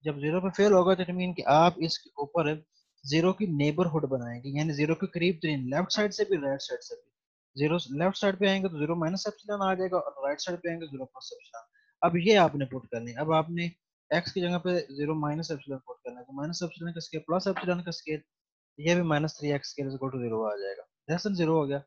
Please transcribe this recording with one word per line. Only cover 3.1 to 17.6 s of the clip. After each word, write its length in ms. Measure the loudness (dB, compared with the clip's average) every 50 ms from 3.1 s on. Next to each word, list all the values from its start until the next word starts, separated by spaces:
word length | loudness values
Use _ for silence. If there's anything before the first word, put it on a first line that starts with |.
| 2 4 4 4
की 140 | 2 2 -2 -2 2
neighborhood 520 | 2 2 2 2 2 0 2 2 0 0 0
बनाएंगे, 500 | -2 -4 -4 -6 -10 -8 -8 -6 -2 -2
यानी 140 | 0 0
ज़ीरो 220 | 0 0 2 2 2
के 120 | -2 -2 -4 -2 0
करीब 200 | 0 0 0 0
तरीन 260 | -2 -2 -2 -2 -2 -2 0
left 180 | -2 0 0
साइड 200 | 0 0 0 0
से 120 | 0 -2 0
भी, 120 | 0 0 0 0
right 140 | -2 -4 -4
side 200 | -4 -8 -8 -8
से 140 | -8 -14 -16
भी। 120 | -16 _ _ _ _ _ _ _ _ _ _ _
ज़ीरो 200 | 0 2 2 2 0 -2 -4 -2 0
लेफ्ट 180 | 0 0 0
साइड 200 | 2 0 0 2 4
पे 100 | 2 2
आएंगे, 200 | 2 2 0 -2
तो 100 | -2 -2
ज़ीरो 160 | -2 -2 0
माइनस 280 | 0 0 -2 -2 -2 -4 -6
एप्सिलॉन 340 | -8 _ _ -6 -4 0
आ 120 | 0 0 0
जाएगा 240 | 0 0 0 0 -2
और 280 | -2 -4 -8 -4 -2
राइट 140 | -2 -2 -2
साइड 180 | -4 -6 -6 -6
पे 100 | -6 -6
आएंगे, 160 | -6 -6 -8
ज़ीरो 180 | -10 -10 -10 -12
प्लस 260 | -12 _ -18 -16 -16 -16
एप्सिलॉन। 280 | -18 -20 -18 -20 -20 -20 _ _ _ _ _ _ _
अब 140 | 2 2 2 4 4
ये 80 | 6 8
आपने 280 | 8 8 6 4 -2 -4 -4
पुट 120 | -6 -10 -10
करनी 240 | -8 -10 -8 -8 -8
है। 40 | -8 -6
अब 120 | -2 2
आपने 380 | 2 2 2 0 -4 -4 -4 -4 -6 _ _ _ _ _ _ _
x 200 | -2 0 0 -2
की 80 | -4 -2
जगह 180 | -2 0 -2 -2 0
पे 80 | 0 0 0 -2 -4 -6
ज़ीरो 180 | -4 -2 -2 0
माइनस 340 | 0 -2 -2 -2 -4 -4 -6
एप्सिलॉन 280 | -6 -8 -6 -10 -10 -10 _
पुट 100 | -16 -18
करना 220 | _ _ -14 -14 -14
है, 60 | -18
तो 80 | -14
माइनस 280 | -10 -8 -6 -6 -6 -6 -8
एप्सिलॉन 280 | -8 -8 -10 -10 -10
का 80 | -10 -10
स्क्वायर 240 | -12 -8 -10 -10 -2 0
प्लस 180 | -2 0 0 0
एप्सिलॉन 320 | -2 -2